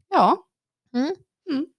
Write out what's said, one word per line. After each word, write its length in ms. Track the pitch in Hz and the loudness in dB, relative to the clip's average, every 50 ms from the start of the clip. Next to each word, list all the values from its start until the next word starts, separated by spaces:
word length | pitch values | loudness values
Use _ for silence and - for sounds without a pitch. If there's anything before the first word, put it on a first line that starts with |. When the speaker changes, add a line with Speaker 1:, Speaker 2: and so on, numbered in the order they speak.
| _ _ | _ _
Speaker 1:
Ja. 280 | 392 330 196 196 359 - - _ _ _ _ _ _ _ _ _ - | 0 2 4 4 2 0 -4 _ _ _ _ _ _ _ _ _ -6
Speaker 2:
Mm. 200 | 240 262 311 381 370 _ _ _ _ _ 370 | -4 -4 -4 -6 -10 _ _ _ _ _ -6
Speaker 1:
Mm. 140 | 294 262 311 - _ | -6 -6 -6 -8 _